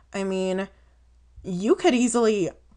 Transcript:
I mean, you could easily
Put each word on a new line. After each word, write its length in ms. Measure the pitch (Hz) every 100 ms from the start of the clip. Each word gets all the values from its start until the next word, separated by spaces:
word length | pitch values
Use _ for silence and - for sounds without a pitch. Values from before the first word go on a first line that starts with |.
| _
I 100 | 202
mean, 440 | 190 190 185 185 196 _ _ _ _ _ _ -
you 320 | - 175 214
could 200 | 359 -
easily 560 | 240 240 240 220 208 160 - _